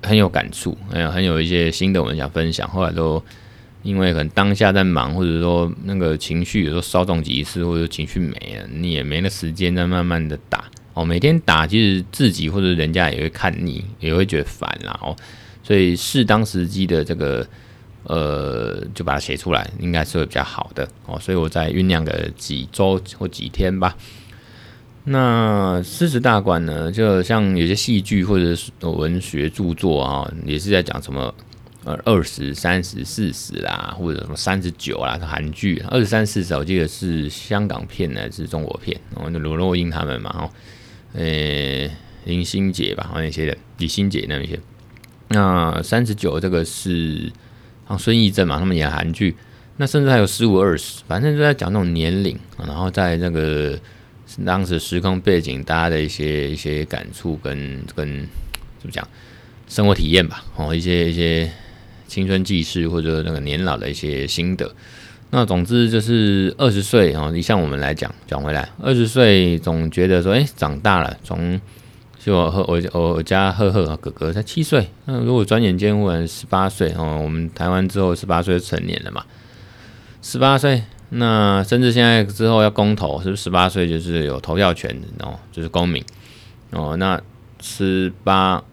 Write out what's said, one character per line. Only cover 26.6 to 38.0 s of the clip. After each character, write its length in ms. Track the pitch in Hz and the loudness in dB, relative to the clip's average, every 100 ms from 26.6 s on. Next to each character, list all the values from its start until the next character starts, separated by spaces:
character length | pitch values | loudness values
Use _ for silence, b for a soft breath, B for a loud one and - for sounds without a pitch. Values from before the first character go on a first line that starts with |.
| 82 | 0
呢， 240 | 76 80 | -2 -4
就 320 | 101 113 95 | 0 4 4
像 340 | 90 113 101 92 | 2 2 2 2
有 100 | 82 | 2
些 80 | 98 | 0
戏 260 | - 110 | 2 0
剧 220 | 98 104 | 2 0
或 160 | 92 98 | 2 2
者 160 | 85 85 | 2 0
是 160 | - - | -6 -8
文 400 | 85 78 78 87 | -4 -2 -2 -2
学 300 | 92 78 76 | -4 -4 -4
著 240 | - 92 | -2 -4
作 280 | 80 95 73 | 0 0 0
啊， 300 | 67 69 71 80 73 | 0 -4 -6 -8 -6
也 120 | 73 | -4
是 140 | 95 | 2
在 100 | 98 | 2
讲 200 | 73 - | 2 -6
什 100 | 65 | -8
么， 220 | 67 62 - - - - - | -8 -8 -10 -20 -20 -20 -18
呃， 160 | - 76 - | -10 -6 2
二 180 | 104 | 2
十、 320 | 78 - 69 71 | 2 -4 -8 -4
三 260 | 87 92 | 0 0
十、 220 | 90 - | -2 -8
四 300 | - - 101 | -10 -4 -4
十 220 | - - 50 | -4 -10 -8
啦， 380 | 50 50 50 92 | -6 -6 -8 -6
或 140 | 87 | -4
者 80 | 73 | -4
什 80 | 71 | -6
么 80 | 73 | -6
三 240 | - 95 | 2 2
十 80 | 87 - | 2 -6
九 200 | - 57 | -6 -4
啦， 160 | 65 62 | -4 -4
韩 300 | 82 76 78 | -4 -4 -4
剧， 320 | 76 107 82 92 | -2 -2 0 0
二 100 | 127 | 0
十 60 | 104 | 2
三、 200 | 110 107 | 2 2
四 200 | 107 87 | -2 -2
十， 80 | |
我 100 | 78 | -2
记 160 | 76 92 | 0 0
得 80 | 78 | 0
是 420 | - 92 82 73 | -2 -4 -2 -4
香 380 | - - 104 104 | -8 -4 -2 -2
港 180 | 58 - | -4 -10
片 240 | - | -4